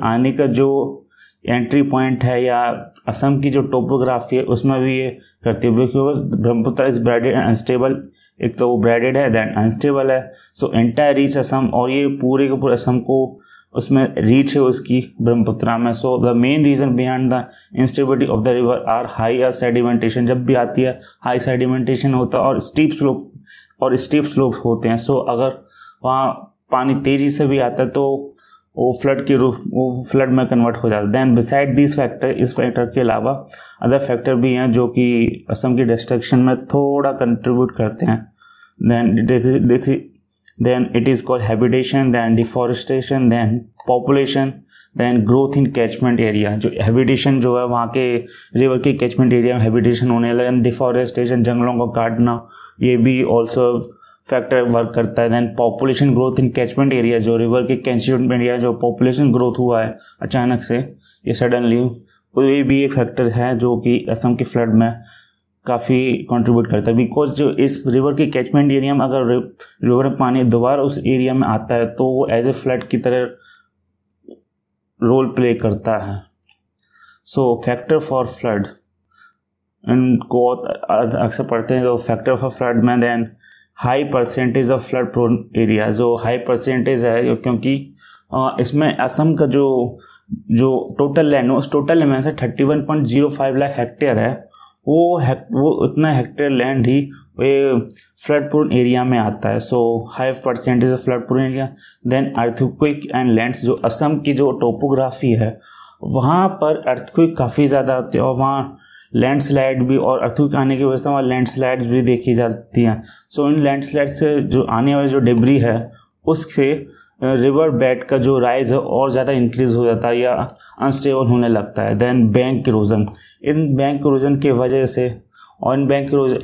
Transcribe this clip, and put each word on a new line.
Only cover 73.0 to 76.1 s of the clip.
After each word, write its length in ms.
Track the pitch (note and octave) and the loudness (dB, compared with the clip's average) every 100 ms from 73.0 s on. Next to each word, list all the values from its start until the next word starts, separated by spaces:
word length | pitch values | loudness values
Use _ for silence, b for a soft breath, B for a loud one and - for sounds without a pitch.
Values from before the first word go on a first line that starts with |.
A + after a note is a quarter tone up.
| B2 B2+ B2 - b b b _ _ _ _ _ - - _ _ _ _ _ _ | 0 0 -2 -8 b b b _ _ _ _ _ -20 -20 _ _ _ _ _ _
रोल 240 | A#2 C3 C3 | 2 2 2
प्ले 280 | C3 B2 | 0 0
करता 580 | A2+ A2 G#2+ A2+ G#2+ G2+ | 0 -2 -2 -4 -4 -4